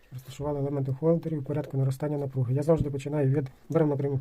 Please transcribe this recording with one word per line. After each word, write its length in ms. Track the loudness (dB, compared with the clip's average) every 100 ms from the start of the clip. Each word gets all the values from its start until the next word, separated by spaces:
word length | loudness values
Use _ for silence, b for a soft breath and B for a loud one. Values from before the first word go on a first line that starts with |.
| _
Розташували 460 | -18 -16 -8 -4 -2
елементи 320 | -2 -2 -2
в 60 | 0
холдері 400 | 2 2 0 -4
в 80 |
порядку 320 | -2 -4 -2 0
наростання 420 | 0 0 -2 -2
напруги. 360 | -2 -2 0
Я 80 | 0
завжди 280 | 4 4 2
починаю 400 | -2 -4 0 2
від, 200 | 2 -2 -10 -2
беремо, 260 | 2 2
напрям-, 260 | 2 0 -2